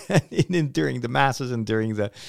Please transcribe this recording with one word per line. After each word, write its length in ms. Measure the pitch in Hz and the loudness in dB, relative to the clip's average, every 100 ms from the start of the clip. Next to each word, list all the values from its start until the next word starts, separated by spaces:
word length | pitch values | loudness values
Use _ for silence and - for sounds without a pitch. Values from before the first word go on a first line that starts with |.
| - | 0
<laughs> 260 | 190 - | 0 2
in, 220 | 233 - | -2 2
in, 180 | 180 147 | 2 0
during 260 | 160 147 127 | 0 0 -2
the 80 | 117 | -2
masses 420 | 135 139 127 127 | 2 2 0 -4
and 160 | 117 110 | -4 0
during 300 | 110 110 104 | 0 0 0
the, 160 | 101 - | -2 -4